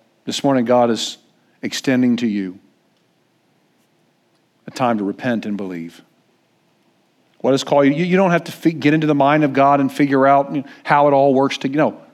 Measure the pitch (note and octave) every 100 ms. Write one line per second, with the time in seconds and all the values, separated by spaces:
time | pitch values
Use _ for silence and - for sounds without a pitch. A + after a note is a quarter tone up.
0 | _ _ - - C#3+ C3 A#2 B2 A#2+ A2
1 | - - _ _ _ _ B2+ - - B2+
2 | B2 A#2 A#2+ G2+ F#2 F2+ _ _ _ _
3 | _ _ _ _ _ _ _ _ _ _
4 | _ _ _ _ _ _ - - B2 A2
5 | G2 G2 B2+ A2+ A2 G2+ F#2+ F2+ E2 -
6 | _ _ _ _ _ _ _ _ _ _
7 | _ _ _ _ B2 C3+ - C#3+ C#3 D3
8 | F3+ F#3 F#3+ E3+ E3+ - E3 D#3+ D3 D#3
9 | D3+ C#3+ C#3 D3+ D3 C3 C#3 C#3+ C3+ -
10 | C#3+ C3+ C3+ C#3 C#3 D3 - - - D3
11 | C#3+ C#3 C#3 C3 C3+ - C3+ C#3+ B2+ -
12 | -